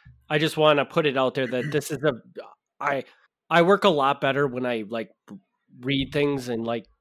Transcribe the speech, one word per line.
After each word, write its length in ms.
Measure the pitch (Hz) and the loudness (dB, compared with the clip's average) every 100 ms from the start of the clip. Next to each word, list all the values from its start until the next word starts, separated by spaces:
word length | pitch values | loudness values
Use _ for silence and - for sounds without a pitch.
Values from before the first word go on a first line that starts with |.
| - - - | -20 -20 -4
I 100 | 151 | -2
just 180 | 156 - | 0 2
wanna 260 | 151 147 | 4 4
put 220 | 131 170 151 | 2 0 0
it 100 | 131 | 0
out 180 | 131 135 | 0 0
there 120 | 127 | -4
that 240 | 127 143 | -4 -4
this 200 | 147 - | -4 -4
is 120 | 143 | -2
a, 100 | 147 113 - - - - _ - | -2 -2 -8 -18 -18 -20 _ -8
I, 240 | 143 139 - _ _ _ - | -4 -4 -6 _ _ _ 0
I 120 | 165 | 4
work 220 | 170 196 | 6 6
a 60 | 202 | 4
lot 300 | 151 135 139 | 4 2 2
better 260 | 139 135 143 | 0 0 -2
when 180 | 123 127 | -2 -4
I, 180 | 117 101 | -4 -6
like, 220 | 113 110 _ - 101 _ _ _ 131 | -8 -10 _ -20 -20 _ _ _ -12
read 300 | 123 139 131 | -4 -2 -2
things, 380 | 151 143 143 123 | 0 0 -2 -4
and, 160 | 117 113 | -6 -4
like, 200 | 117 - _ | -6 -8 _